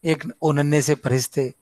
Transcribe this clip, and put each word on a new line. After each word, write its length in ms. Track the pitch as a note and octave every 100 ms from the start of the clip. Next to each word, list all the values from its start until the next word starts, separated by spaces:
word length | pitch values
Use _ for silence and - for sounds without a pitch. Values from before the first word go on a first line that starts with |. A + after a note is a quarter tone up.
एक 200 | E3 D#3 - -
ओ 100 | D#3+
नन्हे 300 | C#3+ D3 D3+
से 140 | C#3 D3
फरिश्ते। 580 | - B2+ A#2+ - C3 -